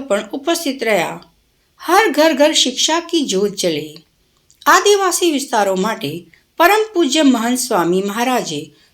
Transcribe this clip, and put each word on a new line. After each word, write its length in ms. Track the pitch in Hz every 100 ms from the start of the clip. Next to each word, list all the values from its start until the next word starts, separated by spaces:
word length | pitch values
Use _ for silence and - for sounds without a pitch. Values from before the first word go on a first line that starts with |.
| 277
પણ 220 | 208 214
ઉપસ્થિત 520 | 285 277 330 285 247
રહ્યા. 380 | 226 196 151 170 - _ _ _ _ _
હર 320 | - 381 427
ઘર 240 | 285 320
ઘર 180 | 269 302
શિક્ષા 480 | 302 254 254 - 330
કી 220 | 330 330
જ્યોત 300 | 214 190 202
જલે. 460 | 190 180 151 151 151 _ _ _ _ _ _ -
આદિવાસી 680 | 359 403 403 370 - 349
વિસ્તારો 440 | 277 269 226 196 185
માટે 500 | 208 214 143 170 - _ _ -
પરમ 280 | 339 427 427
પૂજ્ય 280 | 349 277 311
મહંત 360 | 285 233 233 247
સ્વામી 440 | - 196 170 185
મહારાજે 720 | 202 214 247 240 160 151 160 _ _